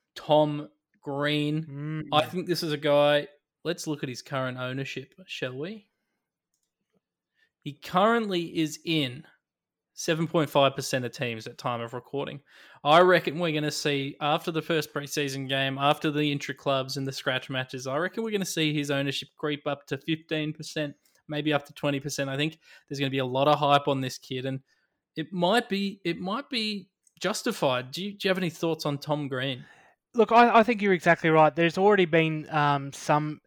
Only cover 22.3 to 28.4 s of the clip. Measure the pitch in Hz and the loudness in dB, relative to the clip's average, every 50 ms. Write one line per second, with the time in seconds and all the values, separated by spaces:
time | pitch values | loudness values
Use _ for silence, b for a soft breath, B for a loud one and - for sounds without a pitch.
22.3 | 135 139 147 156 156 b b b b b b b 147 139 139 135 131 135 131 127 | -2 -2 -2 -4 -4 b b b b b b b -4 -2 -2 -2 0 -2 -2 0
23.3 | 123 131 139 151 147 143 147 143 143 143 143 151 139 135 131 127 - - - - | 2 2 4 4 4 4 6 4 4 4 4 2 0 0 -2 -4 -6 -10 -12 -10
24.3 | 135 127 127 135 135 131 - _ _ _ _ _ _ _ _ _ _ - 143 - | -8 -6 -6 -6 -8 -8 -10 _ _ _ _ _ _ _ _ _ _ -10 -10 -8
25.3 | 190 180 175 175 208 240 233 - - 196 202 196 190 - _ 175 165 170 180 185 | -4 0 2 2 2 2 0 0 -4 -2 -2 -4 -6 -6 _ -6 -6 -4 -6 -6
26.3 | 202 254 285 - 269 233 220 214 208 202 180 _ _ _ _ _ _ _ - 180 | -6 -6 -8 -6 -4 -4 -4 -4 -6 -8 -10 _ _ _ _ _ _ _ -4 -4
27.3 | - - - 247 220 - - 143 127 123 127 127 135 170 185 208 196 202 - 196 | -4 -2 -4 -4 -2 0 0 0 0 0 -2 -6 -10 -8 -8 -8 -10 -4 -2 -2
28.3 | 190 180 | 0 0